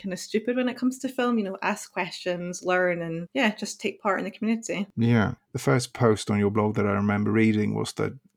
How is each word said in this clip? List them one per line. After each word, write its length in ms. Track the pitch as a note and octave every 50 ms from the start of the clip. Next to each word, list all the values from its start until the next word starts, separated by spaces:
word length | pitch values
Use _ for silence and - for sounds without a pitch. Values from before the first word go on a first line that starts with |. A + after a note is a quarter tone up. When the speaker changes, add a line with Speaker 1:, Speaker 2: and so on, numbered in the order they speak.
Speaker 1:
kind 120 | - F#3+
of 80 | F3+ F3+
stupid 360 | - - - A3 A3+ B3 B3
when 120 | B3+ B3 B3+
it 80 | B3+
comes 240 | - B3+ B3+ B3+ -
to 80 | - B3+
film, 300 | - - B3 B3 A#3+ A3
you 60 | G3
know, 140 | F#3 F#3+ -
ask 320 | - F#3+ G#3 - - -
questions, 720 | - F#3+ F3+ E3 - - - F3+ F3 F3 F3 F3+ F3 -
learn, 400 | - F3+ F3+ F3+ F3+ F3+ F3 E3+
and 240 | E3 E3 E3 E3+ F3 - -
yeah, 180 | C4+ B3 G#3+
just 280 | G#3 - G#3 - - -
take 200 | - G3 - -
part 200 | - G#3 F#3+ F3+
in 40 | F3+
the 60 | G3
community. 560 | - - G#3+ A3 A3+ A3+ - - F3 F3 G3+ - -
Speaker 2:
Yeah. 380 | - A#2 A#2 A#2+ A2+ - - - _ _ _
The 60 | - B2+
first 340 | - C#3 C3+ B2 B2 -
post 380 | - - B2 A2+ G#2+ - - -
on 80 | A2 G#2
your 140 | G2+ G2+
blog 240 | G#2 G#2+ G#2 G#2+ G#2
that 100 | G#2+ G2+
I 60 | G2+
remember 400 | G2 G2+ G2+ G#2 G#2 G#2 G#2 G#2
reading 420 | G#2+ A2 A2 A2 G#2+ G#2+ G#2 G#2 G#2+
was 200 | G#2+ A2 - -
the, 220 | - G#2+ G2+ - - _ _ _